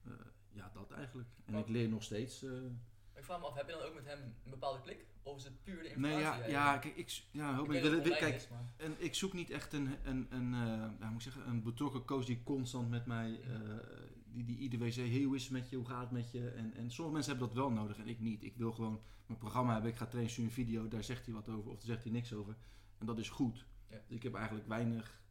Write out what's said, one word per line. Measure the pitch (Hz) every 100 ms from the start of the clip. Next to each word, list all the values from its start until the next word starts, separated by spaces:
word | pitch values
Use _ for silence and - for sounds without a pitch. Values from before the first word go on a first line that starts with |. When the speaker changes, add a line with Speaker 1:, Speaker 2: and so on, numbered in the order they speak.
Speaker 1:
eh, | - - - - -
ja, | 104 101
dat | 107 101
eigenlijk. | - 139 123 120 - -
En |
Speaker 2:
Maar | 104
Speaker 1:
ik | 107
leer | 113 117
nog | 110
steeds, | - 107 131 -
eh, | 135 127 131 117 - - -
Speaker 2:
Ik | -
vraag | 135 180
me | 143
af, | 139
heb | 143
je |
dan | 165
ook | 156
met | 160 131
hem | 143 131 -
een | 127
bepaalde | 131 143 131
klik? | 143 196 - -
Of | - 139
is |
het | 135 123
puur | - 180
de |
Speaker 1:
Nee, | 160
Speaker 2:
informatie | - 139 156
Speaker 1:
ja, | 156
Speaker 2:
die | 117
hij | 117
Speaker 1:
ja, | 143 143 143
kijk, | 147 -
ik | -
s-, | - -
ja, | 147 147 131
hoop |
Speaker 2:
Ik | 151
Speaker 1:
ik |
Speaker 2:
weet | 143
dat | 147
Speaker 1:
wil, | 165
Speaker 2:
het | 156
Speaker 1:
wil, | 156
Speaker 2:
online | 156
Speaker 1:
kijk, | 120
Speaker 2:
is, | -
maar | - - -
Speaker 1:
en | 156 151
ik | 170 -
zoek | 190
niet | 185 165
echt | 151 -
een, | 151 135 139
een, | - 131 117
een, | 127 123
eh, | 123
ja, | 117 110 113 104
hoe | 110
moet | 113
ik |
zeggen, | 139 135 -
een | 117
betrokken | 113 117 147 123 -
coach | 139 120
die | 120
constant | - 139 127 131 117
met | 120 120
mij, | 117 113
Speaker 2:
Mhm. | 113 127 120 107
Speaker 1:
eh, | 107 - - - - -
die, | 117 120
die | 120
iedere | 135 120
week | 117
zegt, | 117 123
"Hey, | 123
hoe | 139 135
is |
het | 123
met | 131 123
je? | 131
Hoe | 123
gaat | 123
het | 120
met | 123 117
je?" | 120 120
En, | 117 110
en | - 120
sommige | 117 165 151
mensen | 139 131
hebben | 120 113
dat |
wel | 139
nodig | 113 107 104
en | 110
ik | 113
niet. | 113 107
Ik | 101 -
wil | 113
gewoon | 113 113 107 - - -
mijn | 113
programma | 110 117 123
hebben. | 113 113
Ik | 113
ga | 113
trainen, | 120 113
stuur | - 113
een |
video, | 113 113 113 110
daar | 110
zegt | 104 120 -
hij |
wat | 110 104
over | 110 104
of | 107
daar | 110
zegt | 113
hij | 113
niks | 117 117
over. | 107 101 107 - - - -
En | 110
dat | 113
is | 110
goed. | - 262 117 - - -
Speaker 2:
Ja. | 107 -
Speaker 1:
Dus | 120
ik |
heb | 120
eigenlijk | 98 107 107 107
weinig | 110 117 117 110 - -